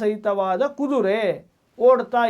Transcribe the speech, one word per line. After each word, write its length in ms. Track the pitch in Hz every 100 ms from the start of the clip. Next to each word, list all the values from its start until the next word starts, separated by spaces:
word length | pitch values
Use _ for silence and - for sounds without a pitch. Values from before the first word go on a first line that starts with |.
ಸಹಿತವಾದ 640 | 214 214 214 196 190 185 285 -
ಕುದುರೆ 420 | 285 269 190 214 202 156 - _ _ -
ಓಡ್ತಾ 440 | 240 247 226 240 233